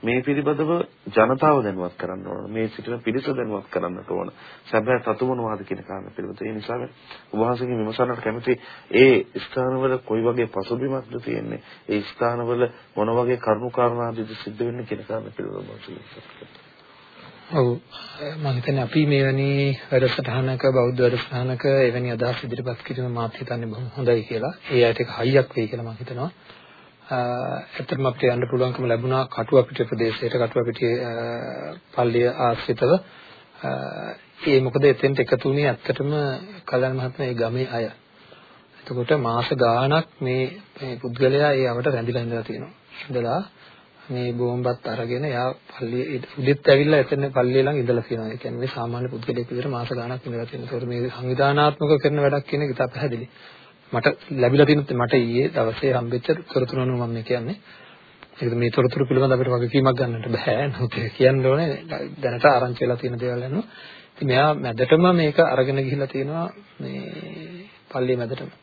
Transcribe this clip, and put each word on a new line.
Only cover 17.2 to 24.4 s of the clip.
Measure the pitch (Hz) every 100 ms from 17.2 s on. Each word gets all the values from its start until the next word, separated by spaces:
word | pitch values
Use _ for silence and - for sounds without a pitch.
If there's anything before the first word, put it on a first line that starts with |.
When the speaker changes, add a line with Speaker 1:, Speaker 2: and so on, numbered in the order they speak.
| - - -
Speaker 2:
ඔව්, | 160 123 120 - - - - -
මම | 156 143
හිතන්නේ | 127 123 139
අපි | 113 156 147
මෙවැනි | 139 135 135 139 139 139 135
වැඩසටහනක, | - 131 131 - 123 120 131 127 135
බෞද්ධ | 131 123 123
වැඩසටහනක | 123 120 - 123 127 127 143 135
එවැනි | 127 123 123
අදහස් | 113 120 123
ඉදිරිපත් | 123 120 123 113
කිරීම | - 127 123
මාත් | 117 113
හිතන්නේ | - 127 120 117
බොහොම | 110 123
හොඳයි | 139 120 117
කියලා. | 110 113